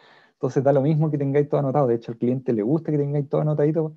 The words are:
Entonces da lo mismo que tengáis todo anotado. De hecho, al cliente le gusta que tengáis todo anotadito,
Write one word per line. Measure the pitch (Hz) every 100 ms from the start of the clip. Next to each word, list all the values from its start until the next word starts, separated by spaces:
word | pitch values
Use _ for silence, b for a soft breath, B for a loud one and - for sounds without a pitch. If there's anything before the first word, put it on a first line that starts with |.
| b b b
Entonces | _ 135 143
da | 135
lo | 139
mismo | 139 156 160
que | 143
tengáis | 139 143 151
todo | 151
anotado. | 139 135 131
De | 117
hecho, | 120
al | 117
cliente | 120 131 131
le | 113
gusta | 104 160 160
que | 151
tengáis | 143 147 143
todo | 156
anotadito, | 151 151 147 160 156